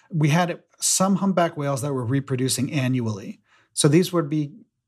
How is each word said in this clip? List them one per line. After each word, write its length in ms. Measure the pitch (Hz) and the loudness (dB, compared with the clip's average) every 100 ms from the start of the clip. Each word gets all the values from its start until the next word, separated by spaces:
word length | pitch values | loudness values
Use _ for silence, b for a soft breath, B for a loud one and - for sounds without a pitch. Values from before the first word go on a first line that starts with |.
| b | b
we 200 | 165 151 | 0 2
had 320 | 160 175 170 _ - | 2 0 -4 _ -8
some 380 | - - 185 185 | -2 2 2 2
humpback 400 | 196 180 170 156 | 2 2 0 0
whales 240 | 143 135 | -4 -2
that 100 | 143 | -2
were 140 | 135 120 | -2 0
reproducing 680 | 139 135 131 131 117 123 | -2 -2 -2 -2 -2 -2
annually. 720 | 147 127 131 113 101 - - b b b | -2 0 0 -2 -6 -10 -16 b b b
So 160 | - 156 | 0 4
these 240 | 151 180 | 4 2
would 160 | 175 151 | -2 -2
be 240 | 156 143 - - _ | -4 -6 -10 -20 _